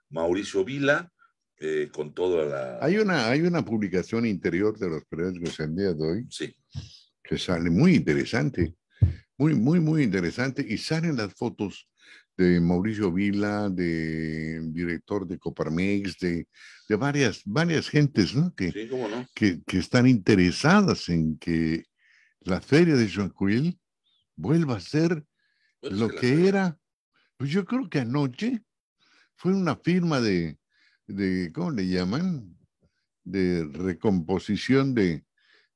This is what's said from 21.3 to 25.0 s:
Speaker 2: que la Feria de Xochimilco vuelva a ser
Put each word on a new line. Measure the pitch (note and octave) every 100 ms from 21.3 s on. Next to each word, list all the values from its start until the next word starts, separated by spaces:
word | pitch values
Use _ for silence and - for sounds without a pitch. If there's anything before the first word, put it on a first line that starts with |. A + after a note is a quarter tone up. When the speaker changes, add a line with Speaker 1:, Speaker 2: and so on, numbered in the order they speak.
| D2+
Speaker 2:
que | - E2 D#2+ D#2+ - _ _ _ _ _
la | - F2+
Feria | - C#3+ F3 C#3
de | A2
Xochimilco | G2 F#2+ - G2 A2 E3 F3 _ _ _ _ _ -
vuelva | E2+ E3 D#3 C#3
a |
ser | - D3+